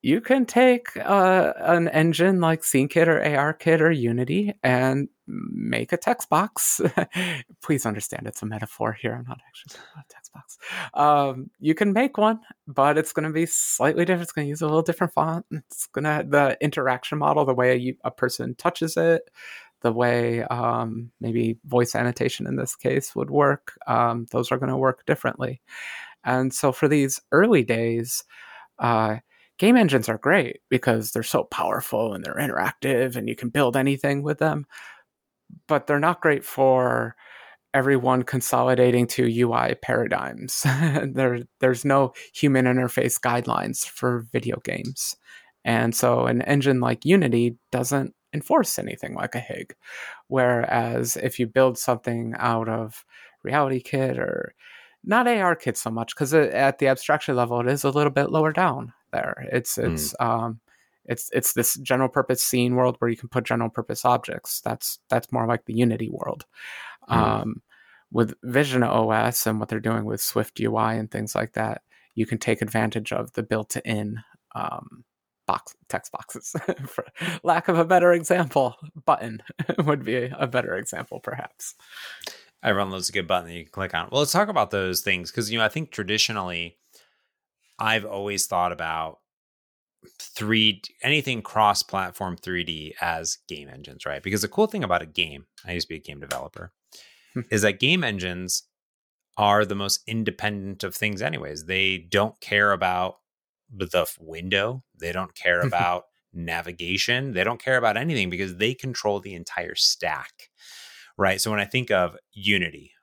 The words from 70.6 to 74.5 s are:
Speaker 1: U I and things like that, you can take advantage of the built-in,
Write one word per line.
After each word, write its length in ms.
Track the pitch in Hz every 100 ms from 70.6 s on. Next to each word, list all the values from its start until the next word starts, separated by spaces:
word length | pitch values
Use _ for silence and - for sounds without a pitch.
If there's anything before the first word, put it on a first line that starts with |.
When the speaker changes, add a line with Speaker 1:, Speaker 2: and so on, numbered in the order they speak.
Speaker 1:
U 160 | 113 110
I 180 | 110
and 160 | 113 110
things 240 | 110 110
like 200 | - 110
that, 280 | - 110 - _ _ _
you 120 | - 113
can 120 | 110
take 240 | - 110
advantage 500 | 110 113 107 110 107
of 200 | - 113
the 100 | -
built-in, 800 | 113 110 107 - - 107 104 110 - _ _